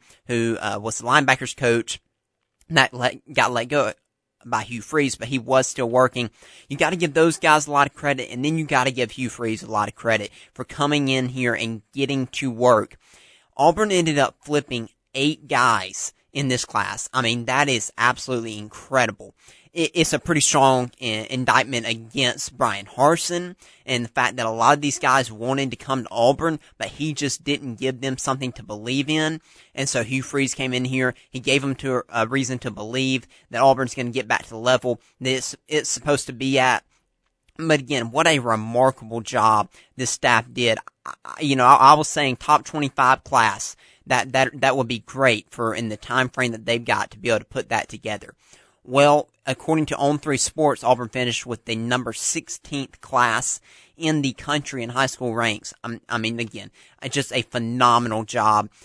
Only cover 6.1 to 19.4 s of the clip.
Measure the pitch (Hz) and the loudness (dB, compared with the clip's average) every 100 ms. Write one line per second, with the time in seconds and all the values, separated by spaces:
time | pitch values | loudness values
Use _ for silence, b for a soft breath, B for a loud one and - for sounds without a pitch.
6.1 | 127 117 B B B B 139 156 175 170 | 2 -8 B B B B -2 -2 0 0
7.1 | 147 165 156 165 151 151 143 143 - 147 | 4 4 4 4 4 4 2 2 0 -4
8.1 | 135 120 120 147 160 151 139 131 127 117 | -4 -4 -4 -2 -2 0 0 0 -2 -4
9.1 | 131 123 - 117 110 104 107 101 - 117 | -4 -8 -6 -6 -6 -4 -4 -4 -4 0
10.1 | 110 101 B B - 123 - 147 147 135 | 0 -2 B B -16 -12 -2 0 2 2
11.1 | 131 123 131 123 117 113 110 _ 135 135 | 0 -2 -2 -2 -2 -4 -8 _ -4 -2
12.1 | 135 127 - 135 113 123 110 - - b | -2 -4 -4 -6 2 6 6 4 -10 b
13.1 | b b b b - 151 175 214 185 165 | b b b b 2 2 4 2 2 2
14.1 | 143 135 _ - 147 139 123 110 _ _ | 2 0 _ -2 -2 -2 -8 -8 _ _
15.1 | 135 147 156 139 135 123 107 95 90 - | -2 -2 -2 -2 2 4 2 -2 -10 -12
16.1 | _ _ 135 139 127 - 110 98 101 - | _ _ -6 -2 -2 -2 -4 -4 -6 -6
17.1 | 131 117 120 120 131 143 120 - - 120 | -2 0 -2 -2 0 2 0 -2 0 0
18.1 | 127 - 123 113 104 107 - - 135 113 | 0 -4 -4 -6 -10 -14 -16 -2 0 0
19.1 | - - _ | -2 -16 _